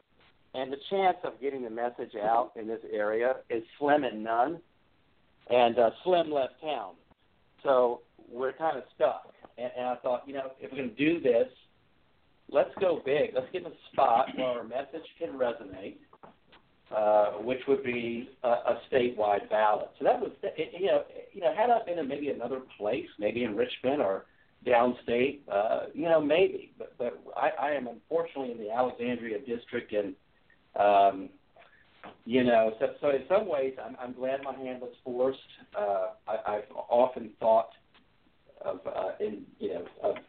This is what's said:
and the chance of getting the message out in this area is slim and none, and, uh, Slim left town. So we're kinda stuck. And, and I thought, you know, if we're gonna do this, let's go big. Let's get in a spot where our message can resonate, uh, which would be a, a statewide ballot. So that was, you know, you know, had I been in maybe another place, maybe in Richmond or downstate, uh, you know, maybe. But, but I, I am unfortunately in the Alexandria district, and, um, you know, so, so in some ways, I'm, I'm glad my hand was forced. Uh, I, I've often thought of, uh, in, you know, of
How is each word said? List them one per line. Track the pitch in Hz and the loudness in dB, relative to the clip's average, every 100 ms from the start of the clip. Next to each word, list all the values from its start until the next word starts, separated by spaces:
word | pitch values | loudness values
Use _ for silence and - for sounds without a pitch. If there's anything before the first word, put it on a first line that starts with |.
| _ _ _ _ _ | _ _ _ _ _
and | 127 127 | -8 -8
the | 139 - | -8 -4
chance | 196 190 - | 0 2 0
of | 147 - | -4 -6
getting | 135 135 | -6 -6
the | 120 | -6
message | 113 120 120 117 113 | -4 -6 -6 -10 -4
out | 104 117 123 117 | 2 2 0 -4
in | 110 | -8
this | 110 - | -8 -6
area | 107 104 110 120 131 - | -2 0 0 0 -2 -4
is | 117 - - | -6 -6 -2
slim | 143 147 | 2 4
and | 131 107 | 2 -4
none, | 110 117 127 170 - _ _ _ _ _ _ _ - | -2 0 0 -2 -12 _ _ _ _ _ _ _ 0
and, | 123 120 113 | 4 4 4
uh, | 113 - | 2 2
Slim | 175 175 160 | 2 2 2
left | 147 127 - | 0 -2 -6
town. | 156 135 95 - _ _ _ _ _ _ | -8 -6 -8 -14 _ _ _ _ _ _
So | 151 131 123 120 - _ - | 2 6 4 2 -8 _ -14
we're | 117 131 | -6 -4
kinda | - 160 139 - - | -2 -2 -4 -8 0
stuck. | 196 104 - - - - | 0 0 -8 -20 -20 -10
And, | 123 123 | -8 -4
and | 123 | -4
I | 123 | -4
thought, | 135 123 139 | -2 -4 -4
you | |
know, | 139 131 - | -10 -10 -12
if | 135 | -12
we're | 131 | -8
gonna | 123 | -8
do | 110 151 170 | -2 0 2
this, | 131 117 127 - _ _ _ _ _ _ _ _ - | 4 4 2 -4 _ _ _ _ _ _ _ _ -2
let's | 139 185 - | 0 0 0
go | 190 151 - | 0 0 0
big. | 147 123 | 0 0
Let's | 127 127 | -2 -6
get | 180 | -6
in | 170 | -10
a | - - | -14 -8
spot | - 131 117 135 135 | 2 4 4 2 -2
where | 127 | -4
our | 120 | -4
message | 110 123 - 160 - - | -6 -8 -8 -12 -14 -10
can | 165 139 | -8 -2
resonate, | 123 113 98 92 104 95 _ - - _ _ - _ _ - 110 | -2 -2 -10 -14 -14 -16 _ -20 -20 _ _ -20 _ _ -6 0
uh, | 104 107 104 104 | 4 6 4 0
which | 113 127 - | -4 -2 2
would | 135 | 0
be | 127 120 117 117 131 - | 0 -4 -4 -6 -10 -4
a, | 123 | 0
a | 120 123 - - | 2 0 -4 0
statewide | 139 123 107 104 101 - | 2 2 2 2 2 2
ballot. | 107 107 107 - - | 2 4 2 -2 -2
So | 151 | 2
that | 254 | 2
was, | 190 - 202 - | 0 -6 -8 -6
you | 156 170 185 | -8 -2 2
know, | 151 - - - | 2 0 -10 -18
you | 202 | -4
know, | 165 160 | 0 2
had | 240 | 4
I | 233 180 | 4 2
been | 175 | -4
in | 139 | -4
maybe | 143 147 | -4 -4
another | 113 120 131 - - | -4 -4 -6 -10 -6
place, | 101 123 - - | -4 -2 -4 -4
maybe | 104 113 | -2 0
in | 120 104 | -2 -2
Richmond | 123 - 127 143 | -2 -2 -2 0
or | 101 95 - _ _ _ - | 0 -2 -6 _ _ _ 2
downstate, | 120 123 123 - 120 135 - - | 4 4 2 -2 0 0 -2 -4
uh, | 101 110 120 - | 0 2 0 -2
you | - | -4
know, | 170 160 | 2 4
maybe. | 143 160 190 - - - | 4 4 2 0 -12 -16
But, | - - | -14 -8
but | 120 - - - | -6 -6 -10 -4
I, | - - | -2 0
I | 139 | -2
am | 143 123 | -2 -6
unfortunately | 113 - 165 165 139 127 | -10 -4 -4 -4 -6 -8
in | 117 | -8
the | 107 | -4
Alexandria | 117 127 - 120 120 117 104 | 0 0 -2 -4 -4 -4 -6
district, | 98 117 - 120 - | -6 -8 -6 -8 -4
and, | 104 98 92 _ _ _ _ _ - | -2 -2 -6 _ _ _ _ _ 2
um, | 101 101 98 120 147 - _ _ - _ _ _ - - - | 6 8 6 4 -6 -16 _ _ -20 _ _ _ -20 -16 0
you | 127 | 2
know, | 123 113 110 - | 4 4 4 0
so, | 131 - | -4 -2
so | 147 | -2
in | 135 131 | -2 2
some | 190 208 | 0 2
ways, | 147 135 131 | -2 -2 -6
I'm, | 113 127 | -12 -12
I'm | 123 | -12
glad | 123 131 139 | -6 -4 -4
my | 139 | -6
hand | 131 131 127 | -10 -10 -10
was | - - | -12 -12
forced. | 127 123 131 131 - - - - | -6 0 0 -2 -10 -20 -12 -4
Uh, | 104 98 92 - - | -2 0 -2 -6 -6
I, | 110 101 107 | -6 -4 -6
I've | 104 - - | -6 -10 0
often | 120 123 123 107 - | 4 4 2 -12 -2
thought | 117 113 - - _ _ _ _ _ _ _ - | 4 4 4 -6 _ _ _ _ _ _ _ -12
of, | - - - | -8 -8 -8
uh, | - - - | -6 -6 -6
in, | 214 - - - | -8 -8 -14 -10
you | - | -8
know, | - - - | -8 -10 -6
of | - - | -4 -4